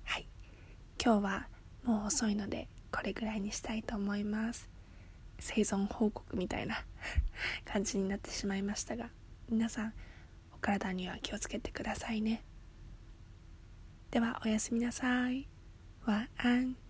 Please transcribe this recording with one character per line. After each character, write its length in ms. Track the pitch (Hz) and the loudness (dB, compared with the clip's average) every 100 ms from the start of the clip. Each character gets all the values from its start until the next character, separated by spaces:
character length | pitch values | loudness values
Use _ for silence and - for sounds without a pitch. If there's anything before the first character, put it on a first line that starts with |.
は 160 | - 640 | -2 -4
い。 80 | - - - - - - - - | -4 -16 -16 -16 -18 -18 -18 2
今 160 | 254 214 | 6 6
日 40 | |
は 240 | 196 196 - - - - | 4 -2 -6 -14 -16 -6
も 200 | 247 214 | 0 0
う 20 | 208 | 4
遅 200 | - 226 | 4 4
い 80 | 208 | 2
の 120 | 196 | 0
で、 200 | - - - - | -4 -6 -14 -6
こ 100 | - | -2
れ 100 | 214 | -2
ぐ 120 | 196 220 | -2 -2
ら 100 | 214 | -2
い 60 | |
に 100 | 196 | -2
し 80 | - | -4
た 140 | - | -4
い 80 | 220 | -4
と 140 | 214 214 | -2 -2
思 200 | 202 202 | 0 0
い 80 | |
ま 300 | 208 214 220 | 0 0 0
す。 160 | 240 - - - - - - - - | -2 -6 -14 -16 -16 -16 -16 -16 -4
生 220 | - - | 0 4
存 260 | 202 196 202 | 6 6 0
報 240 | - 214 | 2 2
告 260 | - - 202 | 2 -4 -2
み 100 | 185 | 0
た 120 | - | 0
い 80 | - | -2
な 180 | 220 - - - - - | -4 -6 -10 0 2 2
<laughs> 400 | - - - - | -2 -4 -4 -2
感 180 | 208 | 0
じ 140 | 208 196 | 2 2
に 100 | 190 | 0
な 100 | 202 | 0
っ 20 | |
て 100 | - | -4
し 160 | - 202 | -2 0
ま 100 | 196 | 0
い 60 | |
ま 140 | 202 214 | 0 -2
し 80 | |
た 120 | - 226 | -2 -4
が、 140 | 233 - - - - | -4 -10 -16 -16 2
皆 180 | 226 226 | 4 4
さ 200 | - 214 | 2 -2
ん、 60 | - - - - - - | -4 -12 -14 -16 -18 -18
お 40 | - | -2
体 360 | - 202 190 | 2 2 2
に 140 | 185 185 | -2 -2
は 100 | - | -4
気 160 | - | -4
を 60 | 208 | 0
つ 80 | - | 0
け 120 | - | 0
て 120 | - | -4
く 100 | - | -4
だ 140 | 214 214 | -2 0
さ 180 | - | 0
い 80 | 220 | 2
ね。 220 | 220 226 - - - - - - - - - - - - - - - - - | 4 2 -2 -18 -18 -16 -16 -14 -16 -16 -18 -18 -18 -18 -18 -16 -18 -18 0
で 80 | 240 | 2
は、 200 | 233 - 220 | 4 2 2
お 20 | |
や 120 | 214 | 4
す 160 | - 233 | 4 4
み 40 | |
な 120 | 240 | 4
さ 400 | 240 254 247 247 | 4 4 4 4
い。 160 | 254 277 - - - - - - | 0 -4 -14 -18 -18 -18 -4 2
晚 240 | 208 240 - | 2 2 2
安。 500 | 247 247 254 254 | 6 6 4 -2